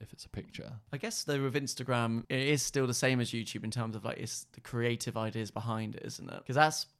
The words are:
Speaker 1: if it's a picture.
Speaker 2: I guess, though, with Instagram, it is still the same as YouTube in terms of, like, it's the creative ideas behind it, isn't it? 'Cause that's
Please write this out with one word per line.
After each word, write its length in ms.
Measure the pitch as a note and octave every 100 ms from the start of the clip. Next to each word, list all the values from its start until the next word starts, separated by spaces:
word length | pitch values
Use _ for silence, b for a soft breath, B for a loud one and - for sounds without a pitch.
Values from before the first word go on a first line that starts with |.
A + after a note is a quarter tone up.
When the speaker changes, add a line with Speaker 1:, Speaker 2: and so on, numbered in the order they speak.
Speaker 1:
if 120 | A2
it's 120 | -
a 40 | -
picture. 460 | - - - - A2+ -
Speaker 2:
I 60 | C#3+
guess, 260 | A#3 -
though, 180 | - C#3+
with 120 | C#3
Instagram, 680 | C#3+ C3+ - B2+ A#2+ A#2 A2+ -
it 120 | B2+ C3+
is 160 | D3
still 240 | - C#3 B2+
the 80 |
same 240 | A#2+ C3 B2+
as 100 | A#2+
YouTube 340 | A#2 G#2+ G#2+
in 60 | A2
terms 240 | B2 A2+ G#2+
of, 80 |
like, 140 | G#2+ -
it's 260 | A2+ - -
the 80 | -
creative 560 | - A#2+ A#2+ A#2 - A2+
ideas 340 | A2 A2+ G#2
behind 440 | - A2+ A2 G#2+ G#2+
it, 60 |
isn't 240 | - - -
it? 160 | - -
'Cause 100 | B2+
that's 300 | D#3 - -